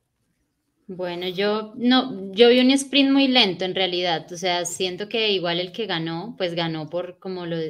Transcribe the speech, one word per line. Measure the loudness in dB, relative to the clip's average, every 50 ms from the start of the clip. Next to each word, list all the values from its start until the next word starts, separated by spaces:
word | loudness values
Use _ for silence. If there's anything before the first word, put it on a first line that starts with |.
| _ _ _ _ _ _ _ _ _ _ _ _ _ _ _ _ _ -16
Bueno, | -10 -8 -8 -6 -6 -6 -6 -6
yo | -2 -2 0 0 0 -2 -4 -8 -8
no, | -2 2 4 4 4 4 0 -6 -10 -10 -8 4
yo | 6 6 8
vi | 8 6
un | 6 6 4
sprint | 4 0 2 2 4 4 6 4
muy | 4 4 4
lento | 4 4 2 2 0 -2 -4
en | -4 -2
realidad, | -2 -2 -2 -2 -2 0 0 -2 -2 -4 -10 -12
o |
sea, | -4 -2 -2 -2 -2 -2
siento | -6 -4 -4 -4 -4 -4 -6 -8 -6
que | -4 -2 0 0
igual | 0 0 0 -2 -2 -2
el | -4 -6
que | -6 -8 -6
ganó, | -4 -4 -4 -4 -4 -6 -6 -8 -10 -6
pues | -4 -4 -2 -2
ganó | -2 -2 -2 -4 -6 -8 -6
por, | -6 -6 -6 -6 -12 _
como | -10 -10 -8 -6 -6
lo, | -4 -4 -4 -4 -6